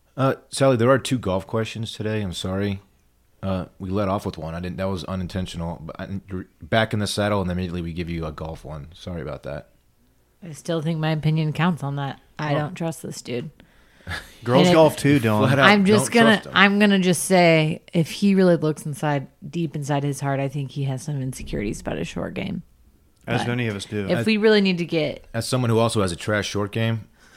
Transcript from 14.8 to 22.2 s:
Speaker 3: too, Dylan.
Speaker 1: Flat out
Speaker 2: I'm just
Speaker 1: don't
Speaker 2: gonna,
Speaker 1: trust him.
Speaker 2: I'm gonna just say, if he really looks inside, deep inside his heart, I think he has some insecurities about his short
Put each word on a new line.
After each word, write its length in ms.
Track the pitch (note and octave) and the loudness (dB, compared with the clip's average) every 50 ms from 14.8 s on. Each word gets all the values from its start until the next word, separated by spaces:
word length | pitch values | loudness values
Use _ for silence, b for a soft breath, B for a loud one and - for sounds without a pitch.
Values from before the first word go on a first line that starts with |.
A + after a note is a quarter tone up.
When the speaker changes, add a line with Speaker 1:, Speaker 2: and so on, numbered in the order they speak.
| D#3+ D3 - | 8 6 4
Speaker 3:
too, 240 | - - C#3+ D3 C#3+ | 2 2 4 4 4
Dylan. 260 | A2+ A2+ G#2+ G#2+ C3 | 4 4 4 4 4
Speaker 1:
Flat 120 | C3+ C#3 C3+ | 4 4 6
out 80 | F3 G3 | 6 6
Speaker 2:
I'm 160 | G#3 G#3 G3 | 6 6 6
just 220 | F#3+ G#3+ G#3+ - | 6 6 4 4
Speaker 1:
don't 80 | - - A#3 A#3 | 4 4 6 6
Speaker 2:
gonna, 80 | A3+ G#3+ | 6 6
Speaker 1:
trust 100 | - - | 4 2
him. 60 | - - | -2 2
Speaker 2:
I'm 220 | - G3 G3+ G3+ G3+ | 4 4 4 4 4
gonna 180 | G#3+ G#3 G3 F#3+ | 4 4 4 4
just 260 | F3+ F#3 F3 - - | 4 4 2 2 2
say, 560 | - F#3+ F3+ F3 E3+ E3 D#3+ D#3 D#3 E3+ - _ _ - | 2 4 6 6 8 6 6 4 2 -2 -4 _ _ 0
if 180 | E3+ D#3 - | 0 0 0
he 240 | - - G#3 G3+ G3 | 0 0 2 4 6
really 220 | F#3 F#3 F3+ F3 | 6 6 6 4
looks 280 | D#3+ D3+ D#3 D3+ - - | 4 2 0 -2 -2 -6
inside, 440 | D#3 C#3+ - - D3+ D3 C#3 C3 - _ _ - D3 | -10 -8 -4 -2 -2 -2 -2 -4 -6 _ _ -16 -10
deep 280 | C3+ E3+ E3+ D3+ - | -6 -4 -4 -4 -4
inside 260 | D#3+ C#3+ C3 D3+ C#3+ C#3 | -6 -4 -2 -2 0 0
his 180 | C#3+ C#3 C#3 | -2 -4 -4
heart, 200 | C#3+ C#3 C#3 C3+ | -4 -2 -2 -2
I 80 | C#3 C#3 | -2 -4
think 240 | C#3 D3 C#3 B2+ - | -4 -6 -8 -6 -6
he 120 | C#3+ C#3 | -4 -4
has 180 | C3+ C3+ C3 - | -4 -4 -4 -6
some 180 | D3+ D3 C#3 C3 | -6 -6 -4 -4
insecurities 580 | C3 B2+ - - - - C#3+ - - - - - | -6 -6 -8 -10 -8 -6 -4 -4 -4 -6 -6 -8
about 140 | - - D2+ | -8 -6 -6
his 100 | - E3+ | -6 -8
short 260 | - - | -8 -8